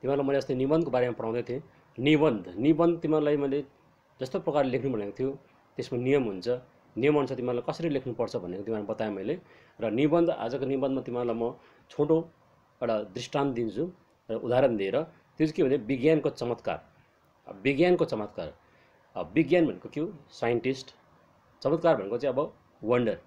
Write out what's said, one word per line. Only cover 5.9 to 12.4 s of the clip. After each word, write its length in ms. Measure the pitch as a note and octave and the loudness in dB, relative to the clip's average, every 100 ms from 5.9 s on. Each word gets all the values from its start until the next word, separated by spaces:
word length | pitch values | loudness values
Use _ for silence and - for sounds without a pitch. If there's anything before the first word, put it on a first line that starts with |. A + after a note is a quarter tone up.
| B2 | -2
नियम 240 | B2+ C#3+ | 2 2
हुन्छ। 240 | A#2+ F#2+ A#2 B2 - _ _ - | 2 -4 -4 -4 -6 _ _ 0
नियम 180 | C3+ D3 | 2 2
अनुसार 200 | C3 B2+ | 0 -2
तिमीहरूलाई 280 | B2 A#2+ B2 | -2 -2 -4
कसरी 220 | D3+ E3 | -4 -2
लेख्नुपर्छ 460 | C#3 B2+ A2+ A2+ A#2+ | -2 -4 -4 -4 -4
भनेको 280 | F2 F2+ | -6 -8
तिमीहरूलाई 260 | G#2 A2 G2+ | -4 -4 -4
बताएँ 220 | G#2+ G#2+ | -4 -4
मैले। 240 | G2 G2 F3 - - _ _ | -4 -4 -6 -8 -20 _ _
र 100 | A2 | -4
निबन्ध, 380 | A2 D3 E3+ E3 | 2 2 4 2
आजको 360 | - A#2 C3 B2+ | 0 -4 -4 -2
निबन्धमा 360 | C3+ C3+ C3+ | 0 0 -2
तिमीहरूलाई 360 | B2+ A#2+ A#2+ A#2 | -4 -4 -2 -2
म 160 | A#2 B2 - _ _ | -4 -6 -20 _ _
छोटो 280 | - D3 D#3+ E3 _ | -2 2 2 0 _